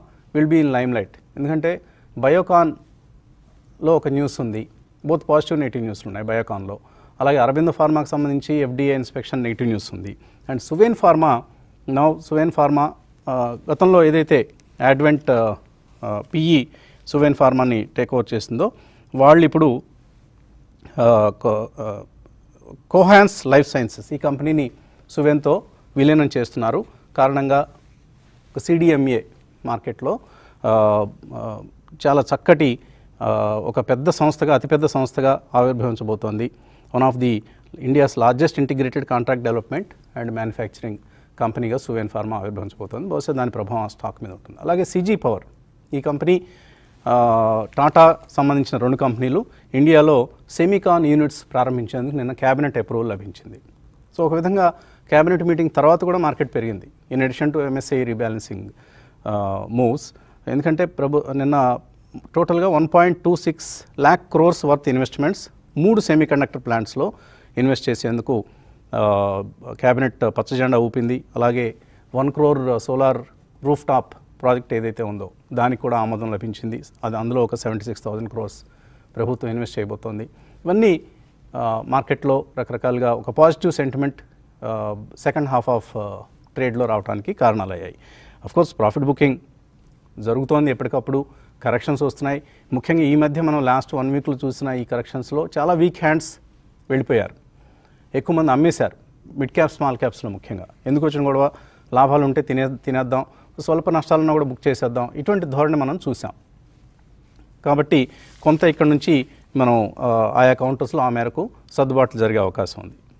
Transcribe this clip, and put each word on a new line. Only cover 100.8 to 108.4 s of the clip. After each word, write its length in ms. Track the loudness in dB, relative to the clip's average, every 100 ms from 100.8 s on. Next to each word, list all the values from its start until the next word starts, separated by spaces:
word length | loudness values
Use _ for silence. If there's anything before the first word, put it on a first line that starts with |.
| -2
ఎందుకు 180 | 0 0
వచ్చిన 220 | 0 0
గొడవ, 240 | 2 0 -2 -18 _ _
లాభాలు 320 | 2 4 4 2
ఉంటే 160 | 0
తినే-, 340 | -2 -2 -2 -6
తినేద్దాం, 500 | -4 -4 -2 -4 -4 -12 _ -10
స్వల్ప 300 | -2 -2 0
నష్టాలున్నా 440 | -2 0 2 2
కూడా 120 | 0 -2
బుక్ 220 | -4 -2
చేసేద్దాం, 420 | -2 -2 -4 -6 -6
ఇటువంటి 300 | -4 -2 -2
ధోరణి 300 | 0 0 0
మనం 240 | -2 -4 -6
చూసాం. 220 | -8 -8 -14 _ _ _ _ _ _ _ _ _ -20 -20 _ -2
కాబట్టి 420 | 0 2 2 0 -6 -20 -4